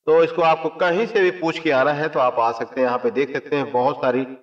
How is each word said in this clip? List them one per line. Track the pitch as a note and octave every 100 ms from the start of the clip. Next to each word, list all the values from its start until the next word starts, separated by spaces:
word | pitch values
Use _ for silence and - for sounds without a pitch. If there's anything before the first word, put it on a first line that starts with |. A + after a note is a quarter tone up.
| D#3
तो | E3
इसको | E3 E3
आपको | E3 D#3+ D#3
कहीं | - F3+ F3 A#3
से | G3+
भी | F3+
पूछ | F3+ E3 D#3+
के | D#3+
आना | C3 C#3
है | D3 D#3
तो | D3+
आप | B2 B2
आ | A#2
सकते | A#2 A2+ C3
हैं। | B2+
यहाँ | B2
पे | A#2+
देख | A2 C#3
सकते | C#3 - C#3+
हैं | C#3
बहुत | B2 C3 D3
सारी | C#3 B2 C3 C3+